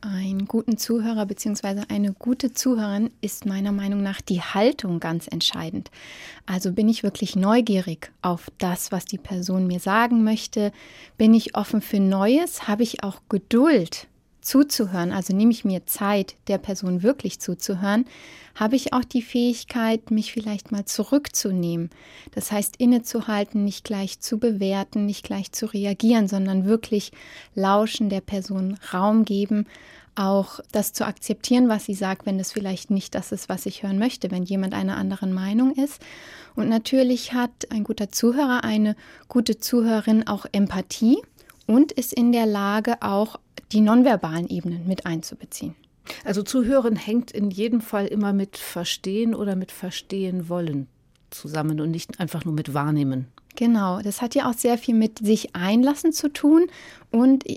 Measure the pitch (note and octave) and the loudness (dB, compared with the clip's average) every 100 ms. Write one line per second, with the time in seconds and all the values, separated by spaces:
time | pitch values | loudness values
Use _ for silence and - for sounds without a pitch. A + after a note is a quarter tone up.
0 | G#3+ F#3+ F#3+ F#3+ G3 A3+ A3+ A3 - A#3 | -6 -6 -4 -4 -2 -2 -2 -2 -2 -2
1 | A3 A3 G3+ G3+ A3 G3+ G3+ G3 - G#3 | -2 -2 -4 -4 -6 -4 -4 -6 -4 -2
2 | G3+ F#3+ A#3+ B3 B3+ - C4 A#3 G#3 G3+ | -2 -2 -4 -2 -2 -2 0 0 0 -2
3 | A3+ - G#3 - G3+ F#3+ G3 G3+ G3 G3+ | -2 -4 -8 -6 -6 -2 -2 -2 -2 -2
4 | G3 G3 - F3+ - G3 A3+ D4+ F#3+ E3+ | -2 -4 -4 -4 -2 2 2 2 -4 -4
5 | E3 E3 - E3 - - E3 G3 - - | -4 -6 -6 -4 -2 -4 -8 -8 -10 -18
6 | - - - - - F#3 F#3 F3+ A3 A3+ | -20 -20 -20 -14 -6 -2 -2 2 2 2
7 | G3+ - G3 F#3 F#3+ A#3+ A3 F#3+ F3+ D#3+ | -2 -2 -2 0 4 4 4 0 -2 -8
8 | - _ F3+ F3 - - F#3 F3+ - F#3 | -12 _ -4 -4 -8 -4 -4 -2 -4 -6
9 | - F#3+ - F#3 F3+ F#3 F#3 F3+ F#3+ G#3 | -6 -10 -8 -6 -2 0 0 -2 0 0
10 | A#3+ A#3+ G#3+ A3 - - G#3 - - - | 4 4 4 2 -2 -2 -2 -4 -18 -20
11 | - - A3 A3+ - - G3+ A3 - G#3 | -12 4 6 6 4 -4 -2 -2 0 2
12 | G3 F#3+ G3+ C#4 F4 - - G#3 A#3 - | 2 4 4 4 2 -4 -4 0 0 -2
13 | G3 - - G3 - A#3 D4+ C4 E3 - | -8 -10 -4 -4 2 4 6 4 2 -6
14 | - _ _ _ - C4+ C#4+ - G3+ F3+ | -14 _ _ _ 2 4 4 2 -2 -2
15 | F3 G3 F#3 F#3+ A3+ A3+ G3+ F#3 - - | -2 -2 -2 4 4 4 0 -2 -4 -4
16 | G3+ G#3 F#3+ - - G3 - F#3+ F#3 F3+ | 0 0 -2 -6 -4 -2 -2 -4 -2 2
17 | G3+ C#4 F#3+ - - F3+ - F#3 G3 G#3+ | 2 0 -4 -6 -8 -6 -4 -2 2 2
18 | C4 - - - - - A3 B3+ - B3+ | 0 -8 -20 -20 -18 -4 0 0 2 -2
19 | A#3+ B3 A3+ B3 A#3+ A#3 - A#3+ A3+ A3+ | 0 -4 -2 0 2 0 -4 -2 0 0
20 | - G#3+ G#3+ - G#3+ G#3 - G3+ G3+ - | 0 0 0 -6 -6 -6 -6 -6 -4 -4
21 | G#3 C#4+ C#4+ - G3+ F#3 E3+ E3+ E3+ - | 0 0 0 -4 -2 0 0 -2 -4 -10
22 | - - - - - G#3 G#3 - B3 B3 | -20 -20 -12 -10 -4 -2 -4 2 4 4
23 | A#3 A#3 G#3+ G#3 G#3 G#3+ G3+ - - C#3+ | 2 -4 -2 -2 -2 0 -2 -4 -6 -6
24 | F#3 - - A3 A#3 G3+ F#3+ G3 G3 G#3+ | -6 -8 -6 -2 0 0 0 -2 -2 -2
25 | G3+ G3+ - G3 F#3+ - A3 G3+ G3+ G3 | -2 -4 -8 -8 -8 -8 -6 -4 -4 2
26 | A3+ A#3 G3 G3 F#3+ F#3+ F#3+ A3+ - G#3 | 4 4 2 0 0 0 2 0 0 -4
27 | - - - - - - G3 G3+ A3 - | -4 -12 -20 -20 -10 -2 2 2 2 0
28 | G#3 G3 - G3+ F#3+ F#3+ F#3 G3+ - F#3 | -2 -2 -4 -6 -4 -4 -4 -6 -6 0
29 | G3+ A3 A3 G3 G3+ G#3 G#3 - - - | 4 4 4 0 0 -2 -2 -10 -20 -20
30 | - - G3 G3 F#3+ - - G#3+ G#3 - | -14 -4 2 2 0 -8 -4 -2 -2 -4
31 | G#3+ - - G#3+ - B3 B3 G#3+ - F#3+ | -4 -4 -6 -6 2 4 4 2 -2 -4
32 | F#3+ F#3+ G#3 F#3+ F#3 - G3 F#3+ - G3 | -4 -4 -4 -4 -4 -6 -4 -6 -2 -2
33 | - - - G3 - F#3 G3 - G3 G3 | -2 -8 -6 -10 -8 -8 -8 -8 -4 0
34 | A#3+ - F#3+ F#3 F3+ G3 F#3+ G3+ F#3+ G3 | -2 -2 -4 -4 -2 -2 -2 -4 -4 -2
35 | F#3+ G3 F#3+ F#3 F#3+ A3 C4 C4+ C#4+ - | -4 -4 -4 -2 -2 2 2 2 -2 -6
36 | - - - - - - G#3+ A3+ - C4 | -20 -20 -20 -20 -12 -4 0 0 2 4
37 | B3+ A#3+ - B3 A#3+ - - A3 G#3 A3 | 4 2 -2 -2 -2 -4 -6 -4 -2 -4
38 | G3+ - A3+ B3+ C#4 B3 A3+ G#3+ G#3+ G#3+ | -6 2 2 4 2 2 0 2 2 0
39 | - - - B3 A#3 G#3+ - B3 A3+ A3 | -10 -20 -2 0 2 -2 0 2 4 2
40 | G#3+ A3 A3 G3+ - G3+ G3+ F#3 - - | 4 2 2 -4 -2 0 0 0 -6 0
41 | A3+ F4 - _ - _ - A#3 D#4 - | 4 4 0 _ -20 _ 2 4 4 2
42 | B3 - A#3+ A#3+ A3 G#3 G3+ G#3 G#3+ A#3 | -4 2 2 4 2 0 0 0 0 -2
43 | G#3 G3 G#3+ - _ - - G#3+ G#3+ A#3+ | 0 0 -2 -6 _ -20 -2 4 6 8
44 | B3+ G3+ D#3+ E3 F3 F3+ F3 E3+ F3 F#3+ | 6 4 0 -4 -4 -4 -4 -4 -4 -4
45 | F3+ E3 - - - - - - _ _ | -4 -6 -6 -16 -16 -10 -10 -12 _ _
46 | - - - G3 G3+ C4 A#3 C4+ A#3 G3 | -18 -10 -4 -4 0 0 4 2 2 0
47 | - A#3+ A#3+ - G3+ F#3 A3+ A#3 A3 G#3 | 0 -2 -2 -4 -4 -2 -2 -2 -2 -4
48 | G3+ G#3 G3+ G3 G3 - - F3 F3 - | -2 0 0 0 -2 -8 -10 -8 -6 -6
49 | F#3 G3+ A#3 G#3+ G3+ F#3 F#3 - F3+ - | -4 -2 -2 -2 -2 -4 -6 -10 -10 -10
50 | - G3 F#3+ F3+ E3+ F3 E3 C#3 C3+ _ | -8 -6 -4 -4 -4 -4 -2 -4 -6 _
51 | _ _ _ - D3 D#3 D3+ D3+ D#3 E3 | _ _ _ -16 -8 -4 -2 -2 -2 -4
52 | - - E3+ E3 E3 D3+ D3+ C#3 D3 D3+ | -8 -8 -6 -6 -4 -6 -4 -2 0 0
53 | C3+ C3 B2+ _ _ - A#3 A3+ F#3+ F#3 | 0 -2 -8 _ _ 0 2 2 2 -2
54 | G#3 - A#3+ C#4 B3+ A#3 A#3+ A#3+ - A3+ | -4 -6 -2 0 0 0 0 0 2 2
55 | A3 - G#3 G#3+ - F3+ F#3 A3+ C4 C#4+ | 2 0 2 2 0 -2 2 4 4 2
56 | E4 D4+ D4 - D4 D#4+ F4 - - - | 0 0 -2 2 6 6 6 -2 -20 -20
57 | - A3+ B3+ C4+ - | -2 4 6 6 2